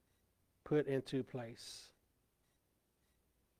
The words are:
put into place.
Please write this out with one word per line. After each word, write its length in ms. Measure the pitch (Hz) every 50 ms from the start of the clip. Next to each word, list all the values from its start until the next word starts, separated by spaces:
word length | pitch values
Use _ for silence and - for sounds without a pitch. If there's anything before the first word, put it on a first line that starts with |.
| _ _ _ _ _ _ _ _ _ _ _ _ -
put 240 | - 151 151 135 139
into 340 | 135 135 - - - 131 120
place. 600 | - - 131 120 117 120 - - - - - - - - _ _ _ _ _ _ _ _ _ _ _ _ _ _ _ _ _ _ _ _ _ _ _ _ _ _ _ _ _ _ _ _ _